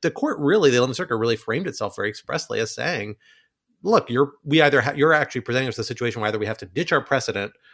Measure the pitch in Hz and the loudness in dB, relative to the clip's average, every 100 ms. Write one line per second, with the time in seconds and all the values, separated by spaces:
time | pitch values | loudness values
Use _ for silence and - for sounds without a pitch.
0 | - - 302 254 147 208 151 123 127 123 | -6 -2 -4 -2 2 4 4 4 2 -2
1 | 180 113 117 110 - 120 185 - 104 - | -4 -2 0 -2 -2 -6 -6 -6 -8 -4
2 | 104 104 - 131 - 110 110 - 127 110 | -6 -6 -6 -6 -4 -4 -4 -4 -6 -6
3 | 104 107 _ _ _ _ _ _ 185 220 | -8 -12 _ _ _ _ _ _ 2 2
4 | - 120 143 - 143 156 147 139 135 147 | 2 2 0 0 0 4 6 6 2 2
5 | 151 156 139 127 - 123 131 110 110 117 | 4 4 2 -6 -2 -2 -2 -4 -6 -4
6 | 120 117 107 107 104 110 - - 170 151 | -4 -2 -2 -2 -4 -6 -8 -6 0 0
7 | - 135 - 101 101 _ _ | 0 -2 -2 -6 -6 _ _